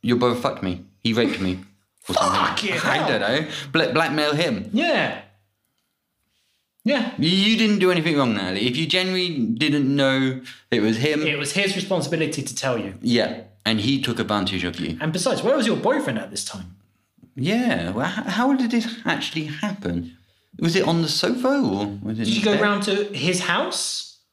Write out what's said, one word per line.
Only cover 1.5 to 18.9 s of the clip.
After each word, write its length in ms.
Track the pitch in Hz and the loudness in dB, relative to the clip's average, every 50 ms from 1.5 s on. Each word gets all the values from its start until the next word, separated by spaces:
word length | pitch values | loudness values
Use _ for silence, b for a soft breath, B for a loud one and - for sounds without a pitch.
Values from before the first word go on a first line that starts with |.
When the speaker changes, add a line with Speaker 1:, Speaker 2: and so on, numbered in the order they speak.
| 92 92 - - _ _ _ _ _ _ - - | -2 -4 -8 -18 _ _ _ _ _ _ -10 -2
Speaker 1:
Or 60 | - | 0
something. 200 | - - - - - - | 2 2 2 2 2 0
Speaker 2:
Fuck 180 | - - - - | 0 0 -2 -2
it, 200 | 196 175 165 - | -2 -2 -2 0
Speaker 1:
I 120 | - 139 151 | 0 0 0
Speaker 2:
hell. 100 | 160 175 | 0 0
Speaker 1:
don't 140 | 127 107 | 0 0
know. 260 | 98 104 123 147 156 151 B B B B | 0 0 0 0 -2 -4 B B B B
Bla-, 220 | - 160 160 - 113 | 0 2 2 2 2
blackmail 400 | 156 165 160 143 151 151 147 151 | 2 2 2 2 0 0 2 2
him. 360 | 147 175 160 117 95 95 101 - | 2 0 0 0 -2 -4 -2 -2
Speaker 2:
Yeah. 480 | 233 330 339 294 208 151 117 - - - - _ _ _ _ _ _ _ _ _ _ _ _ _ _ _ _ _ _ _ _ _ _ _ _ _ _ _ _ _ _ _ | 0 2 2 2 2 0 0 -4 -8 -14 -18 _ _ _ _ _ _ _ _ _ _ _ _ _ _ _ _ _ _ _ _ _ _ _ _ _ _ _ _ _ _ _
Yeah. 280 | 226 285 262 220 - - - | 0 0 0 0 -2 -2 -2
Speaker 1:
You, 120 | 127 160 | 0 2
you 280 | 185 196 196 208 226 226 | 2 4 4 4 4 4
didn't 220 | 226 214 208 190 | 4 2 4 4
do 120 | 175 185 | 4 4
anything 260 | 180 170 151 170 156 143 | 4 4 2 2 2 2
wrong, 160 | 135 120 107 | 2 2 2
Natalie. 340 | 101 95 92 92 98 110 127 | 0 -2 -2 -2 0 0 0
If 80 | 127 | 0
you 100 | 151 165 | 0 -2
genuinely 520 | 160 170 185 185 185 185 185 180 180 165 139 117 | 0 0 0 0 0 0 -2 -2 -2 -2 -2 -2
didn't 500 | 104 117 117 156 151 143 147 139 131 139 | -2 0 0 2 2 2 2 2 2 2
know 460 | 143 139 135 135 131 135 131 127 127 B B B B B B | 4 4 4 4 2 2 0 -2 -4 B B B B B B
it 120 | - 117 | 0 2
was 160 | 104 113 110 110 | 4 2 2 2
him. 240 | 127 151 151 147 | 2 2 2 2
Speaker 2:
It 160 | 156 156 147 143 | 0 0 -2 -2
was 140 | 147 139 - | -4 -2 0
his 220 | 190 202 190 196 185 | 0 0 0 0 -2
responsibility 640 | 165 - 190 170 135 135 170 160 160 147 151 143 | -2 0 0 -2 0 0 0 0 0 -2 -2 -4
to 120 | 131 - - | -6 -6 -6
tell 220 | - - 135 123 113 | -4 -2 -2 -2 -2
you. 180 | 101 98 95 - | -4 -6 -10 -4
Speaker 1:
Yeah. 420 | - 123 117 117 107 - - - - - _ _ _ | -2 0 2 2 2 0 -2 -8 -12 -18 _ _ _
And 140 | 107 110 107 | 0 0 2
he 220 | 101 127 139 135 | 2 2 0 2
took 180 | 135 131 113 - | 0 -2 -2 -2
advantage 460 | 110 92 107 104 95 90 95 90 - | 0 0 0 0 0 0 -2 -2 -4
of 120 | 90 80 - | -4 -4 -4
you. 160 | 85 73 80 - | -4 -4 -4 -4
Speaker 2:
And 140 | 151 160 160 | -4 -2 -2
besides, 280 | 180 175 269 214 - 139 | 0 0 0 0 0 2
where 120 | 214 277 | 2 2
was 100 | 285 226 | 2 2
your 120 | 226 - - | 0 0 0
boyfriend 420 | - 208 277 302 - - 123 110 | 2 0 0 2 0 -2 -4 -4
at 100 | 98 95 | -6 -8
this 140 | - - - | -8 -8 -8
time? 320 | - - 98 90 87 90 - _ _ _ _ _ _ _ _ - _ _ 127 | -8 -10 -12 -12 -14 -16 -20 _ _ _ _ _ _ _ _ -20 _ _ -4
Speaker 1:
Yeah. 540 | 127 160 208 233 254 240 - 90 82 85 | -2 0 0 2 2 2 0 0 -2 -2
Well, 140 | 98 110 135 | -2 -2 -2
h-, 200 | 175 185 214 - - 185 | -2 -4 -4 -6 -4 -2
how 200 | 208 247 269 277 | 0 2 2 4
did 180 | 262 254 226 | 2 2 2
this 140 | 240 233 - - | 2 0 0 0